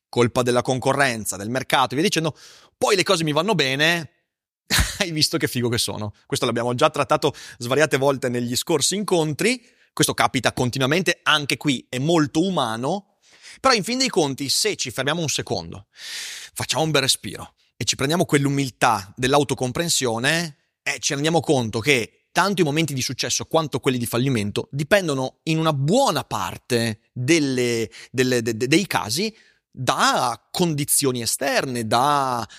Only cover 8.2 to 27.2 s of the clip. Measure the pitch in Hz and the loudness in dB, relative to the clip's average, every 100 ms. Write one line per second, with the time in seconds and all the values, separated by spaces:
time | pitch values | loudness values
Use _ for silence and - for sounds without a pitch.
8.2 | 131 123 120 123 - 160 - 190 202 180 | -2 -2 -2 -2 0 0 0 -2 0 2
9.2 | 156 147 196 247 - _ _ - 147 - | 2 0 0 -2 -6 _ _ 0 0 2
10.2 | - 135 120 - 123 131 131 165 180 165 | 0 2 -2 0 -2 0 0 2 0 0
11.2 | - 151 143 147 151 123 - 127 143 170 | 2 0 0 -2 -2 -2 -4 -4 2 2
12.2 | 147 156 190 175 123 113 131 196 - _ | 2 0 0 0 -2 -2 -2 -4 -6 _
13.2 | _ _ - - 262 240 180 247 262 196 | _ _ -20 -2 0 2 0 -2 0 2
14.2 | 147 131 139 - 214 170 - 123 131 165 | 0 -2 -4 -2 -2 -2 -6 -4 -2 -2
15.2 | 151 - - 104 82 95 - - - - | -2 -4 -4 -6 -6 -14 -18 -18 -14 -12
16.2 | - - - - 120 - 160 147 135 - | -12 -14 -14 -10 -4 -2 0 2 2 -2
17.2 | 107 - - _ _ _ 110 - 135 170 | -6 -12 -14 _ _ _ -4 -2 0 0
18.2 | 170 147 139 139 139 - 131 107 98 - | 2 2 2 0 -2 0 2 2 -4 -4
19.2 | 127 143 143 131 127 123 170 - 123 113 | 0 2 2 -2 -2 -2 -2 0 0 0
20.2 | 131 165 170 - _ _ - 156 - 139 | 0 0 -2 -10 _ _ -8 -4 -4 -2
21.2 | 151 165 - 139 113 117 110 131 104 _ | 0 0 2 2 0 -2 2 2 0 _
22.2 | _ - 185 190 160 147 160 135 120 131 | _ -2 0 2 2 2 -2 -2 -4 -4
23.2 | 131 - - 160 156 127 143 123 120 120 | -4 -4 -2 -2 0 -2 -2 -2 -2 0
24.2 | 135 120 101 101 - 135 151 208 175 135 | 0 0 -2 -4 -6 -6 0 2 2 -2
25.2 | 131 - - 160 160 143 143 226 269 151 | -4 -6 -4 0 0 0 2 4 4 0
26.2 | - 113 90 - - 120 117 107 _ - | -4 -4 -4 -8 -2 0 0 -4 _ -6